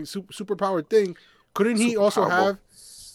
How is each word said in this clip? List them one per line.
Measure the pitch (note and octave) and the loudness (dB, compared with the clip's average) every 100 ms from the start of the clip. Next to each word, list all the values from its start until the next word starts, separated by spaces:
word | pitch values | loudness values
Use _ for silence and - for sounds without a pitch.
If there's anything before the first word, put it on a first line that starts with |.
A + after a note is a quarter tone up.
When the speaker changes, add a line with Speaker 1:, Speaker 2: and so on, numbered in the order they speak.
| D3+ | -12
Speaker 1:
super, | G3 F#3 | -12 -12
superpowered | - G3+ G3 G3 F3+ D3+ | -14 -8 -4 -2 -2 2
thing, | A3 F#3+ - _ _ _ | 0 0 -6 _ _ _
couldn't | - A3 A3 | -2 0 2
he | A#3 | 0
also | G#3+ G3+ G#3+ | 2 2 2
Speaker 2:
Superpowerful. | F3 | 2
Speaker 1:
have | F3+ G3 G3 _ - - - - | 2 2 -2 _ -20 -20 -20 -20